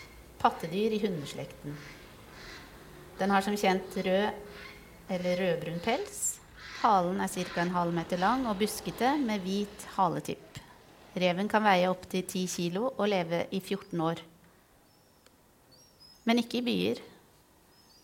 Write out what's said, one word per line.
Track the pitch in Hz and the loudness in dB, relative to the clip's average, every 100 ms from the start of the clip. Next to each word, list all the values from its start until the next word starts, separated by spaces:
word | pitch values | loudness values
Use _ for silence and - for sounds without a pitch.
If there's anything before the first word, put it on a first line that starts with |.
| - - - - | -20 -20 -20 2
pattedyr | 247 - 165 180 220 214 | 2 2 -4 0 2 2
i | |
hundeslekten. | 202 170 139 135 135 - 147 147 - - - - - - - - - - - - - - | 0 -2 -6 -8 -10 -10 -10 -10 -12 -18 -20 -20 -20 -18 -16 -16 -18 -20 -20 -20 -14 -2
Den | 190 | 2
har | 196 196 | 4 4
som | 208 | 2
kjent | 196 185 - - | 2 2 0 -4
rød | 185 185 214 - - - - - - - - 180 | 2 2 2 -2 -12 -16 -16 -18 -20 -18 -6 -2
eller | 180 180 | 0 0
rødbrun | 185 165 165 170 | 2 0 -2 -4
pels. | 196 262 415 - - - - - - - | 0 -2 -2 -4 -6 -6 -12 -20 -16 0
Halen | 240 196 175 196 | 4 6 4 0
er | 190 | -2
cirka | - 180 - | -2 -4 0
en | 175 180 | 0 2
halv | 175 170 | 2 0
meter | 165 180 | 0 0
lang | 190 254 254 | 2 2 0
og | 196 | 0
buskete | 208 - - - 240 302 | 0 -2 -6 0 2 2
med | 247 208 | 0 0
hvit | 185 196 202 - - - | -2 -2 -2 -8 -8 2
haletipp. | 185 151 - - - - - - - - - - | 2 2 -4 -8 -10 -18 -18 -20 -20 -20 -10 0
Reven | 180 175 208 | 2 2 2
kan | 220 | 4
veie | 214 180 180 | 6 6 6
opp | 180 - | 2 -2
til | 185 180 | -4 -2
ti | 185 180 | -2 -2
kilo | - 175 175 254 | -2 -2 0 -2
og | 262 202 | 0 2
leve | 196 165 170 - 190 | 2 2 0 -2 -4
i | |
fjorten | - 196 - 170 | -4 -6 -4 -2
år. | 160 165 - - - - _ _ _ _ _ _ - _ _ _ _ - - _ - - - | 0 -2 -8 -20 -20 -20 _ _ _ _ _ _ -20 _ _ _ _ -20 -20 _ -20 -6 2
Men | 240 | 2
ikke | 233 233 | 2 -2
i | 247 | 0
byer. | 202 180 247 - - - - _ _ _ _ _ - | 0 0 -2 -6 -20 -20 -20 _ _ _ _ _ -6